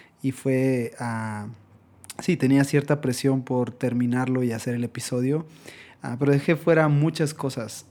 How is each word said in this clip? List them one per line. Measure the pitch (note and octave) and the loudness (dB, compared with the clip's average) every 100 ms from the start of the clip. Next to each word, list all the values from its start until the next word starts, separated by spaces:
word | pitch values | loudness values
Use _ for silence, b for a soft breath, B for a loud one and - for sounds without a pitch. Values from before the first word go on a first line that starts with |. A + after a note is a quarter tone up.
| B _ | B _
y | C3 | -4
fue, | C3 C#3 C3 C3 B2+ A#2 - | -2 0 2 2 2 -2 -6
ah, | A#2+ A2+ A2 G#2+ G#2 A#2 - - _ _ - - | -6 -4 -6 -6 -10 -14 -20 -20 _ _ -18 -6
sí, | - F3 | -2 0
tenía | C3 C#3 | 4 4
cierta | C#3 D3 C#3+ D3 | 4 2 2 0
presión | C3+ B2 C#3 C3+ | 0 0 0 0
por | B2+ B2+ A#2+ | 0 -2 -2
terminarlo | - B2+ A#2+ B2 B2 B2+ B2+ | -2 -2 0 0 0 0 0
y | B2 | 0
hacer | A2+ - | -2 -4
el | A#2+ | -4
episodio. | A#2+ - - B2 B2+ D3+ D#3 B B B B B | -4 -8 -6 -2 0 -2 -4 B B B B B
Ah, | C#3 B2+ | -10 0
pero | C#3 | 2
dejé | C#3 C#3 D#3+ | 4 4 2
fuera | - D#3+ D#3 | 4 4 6
muchas | D3 D#3 D#3+ D3+ | 4 2 0 -2
cosas, | D3+ C3+ B2+ G#2+ - - | -4 -6 -6 -8 -12 -16